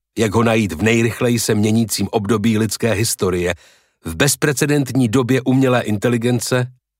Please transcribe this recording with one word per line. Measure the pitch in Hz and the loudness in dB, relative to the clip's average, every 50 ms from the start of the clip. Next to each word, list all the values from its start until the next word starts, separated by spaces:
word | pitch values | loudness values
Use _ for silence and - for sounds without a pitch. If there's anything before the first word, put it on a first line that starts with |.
| _ _ - 101 | _ _ -4 -2
jak | 113 107 92 | -2 0 2
ho | 113 | 2
najít | 117 117 110 113 110 92 | 2 2 2 2 0 -2
v | 82 78 | -2 0
nejrychleji | 101 110 117 117 117 117 107 - 127 120 120 113 | 0 2 2 2 2 0 0 -2 0 0 0 0
se | - - 113 | 0 0 0
měnícím | 104 104 107 107 117 117 104 - - 101 95 | 0 2 2 2 2 0 0 -2 -4 -4 -2
období | - 117 101 101 117 107 101 117 110 107 | -2 -2 0 0 0 0 2 0 0 0
lidské | 113 104 - - - 117 | 0 -2 -2 -2 -2 0
historie, | 104 95 113 - - - - 92 90 90 87 87 85 - - - _ _ _ _ _ _ - | 0 0 -2 -2 -2 -2 -2 -2 0 0 -2 -2 -4 -6 -10 -20 _ _ _ _ _ _ -12
v | 82 82 | -6 -2
bezprecedentní | 80 139 143 - - - 151 135 - 156 143 147 147 135 123 - 135 127 113 | 0 0 0 0 0 -2 -2 0 0 0 0 0 0 0 0 0 0 0 2
době | 104 131 127 117 131 127 | 2 0 2 2 0 0
umělé | - 131 127 135 135 127 123 120 | 0 0 2 2 2 2 2 0
inteligence, | - 107 107 101 - 123 120 120 113 123 123 117 - - 131 123 123 127 - _ _ _ _ | 0 -2 -2 -2 0 0 0 0 0 0 -2 -2 -2 -2 -2 -2 -2 -4 -8 _ _ _ _